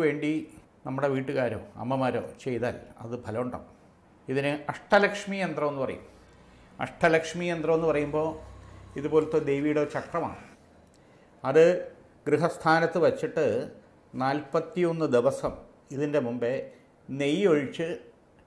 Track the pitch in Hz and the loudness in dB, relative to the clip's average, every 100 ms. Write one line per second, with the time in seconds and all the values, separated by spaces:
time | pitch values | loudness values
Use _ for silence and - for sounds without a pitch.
0 | 156 147 151 156 156 - - _ 131 135 | 0 0 -2 -2 -6 -16 -20 _ -8 -2
1 | 143 135 135 135 123 104 - 107 117 135 | 0 0 -2 -2 -2 -4 -10 -10 -4 -2
2 | 127 117 - - 135 120 120 - - - | 0 -2 -6 -10 -6 -4 -4 -6 -12 -16
3 | 117 120 120 110 127 - - - - _ | -12 -10 -6 -6 -6 -8 -14 -20 -20 _
4 | _ - - 135 143 147 - - - 202 | _ -16 -6 -2 -2 -4 -8 -10 4 4
5 | 202 202 - 196 175 147 147 139 123 - | 4 0 -6 -4 -4 -2 -2 -2 -4 -6
6 | - - - - - - - - - - | -12 -20 -20 -20 -20 -20 -16 -8 -8 2
7 | 175 160 160 175 175 170 156 160 160 147 | 4 4 0 -4 -4 -2 0 2 2 0
8 | 143 151 160 156 - - - - - 147 | 0 -2 -2 -6 -12 -20 -20 -20 -14 -6
9 | 147 151 151 156 143 139 151 151 147 139 | 0 2 2 0 0 0 2 0 0 -4
10 | - 170 127 - - - - - - _ | -6 -4 -4 -8 -18 -20 -20 -20 -20 _
11 | - - - - 127 151 170 180 - - | -20 -20 -20 -8 2 8 8 6 -2 -14
12 | - - - 143 165 - 165 165 165 180 | -20 -10 0 2 2 0 4 4 4 4
13 | 160 - 156 165 135 113 - - - - | 2 2 -2 0 0 0 -4 -12 -20 -20
14 | _ 127 131 147 147 165 160 180 175 165 | _ -4 -2 -2 -2 -4 -2 0 0 0
15 | 151 120 127 - 147 - - - - 139 | 2 4 4 0 -4 -6 -16 -20 -10 -4
16 | 147 147 120 123 120 135 - - - _ | 0 0 0 -2 -2 -2 -6 -14 -20 _
17 | - 135 143 170 196 151 131 - 165 165 | -10 -4 0 2 4 4 0 -6 -6 -8
18 | - - _ _ | -14 -20 _ _